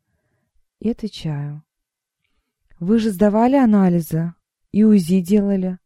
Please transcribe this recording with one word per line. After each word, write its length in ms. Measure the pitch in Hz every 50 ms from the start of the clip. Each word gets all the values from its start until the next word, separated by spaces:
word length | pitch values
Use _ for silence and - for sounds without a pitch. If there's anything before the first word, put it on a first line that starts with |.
| _ _ _ _ _ _ _ _ _ _ _ _ _ _ _ -
и 80 | - 214
отвечаю: 720 | 240 - 233 208 - - - 160 147 143 143 147 147 151 - _ _ _ _ _ _ _ _ _ _ _ _ _ _ _ _ _ _ _ _ _ _ -
"Вы 180 | 170 180 226 233
же 120 | 214 226
сдавали 460 | 196 175 208 208 196 220 233 254 269
анализы 760 | 277 254 220 208 202 190 180 175 170 160 - 160 160 165 170 - _ _ _ _ _ _ _ -
и 120 | 202 214
узи 360 | 220 208 196 170 156 185 190
делали. 580 | 175 170 208 208 196 202 202 185 185 185 185 - _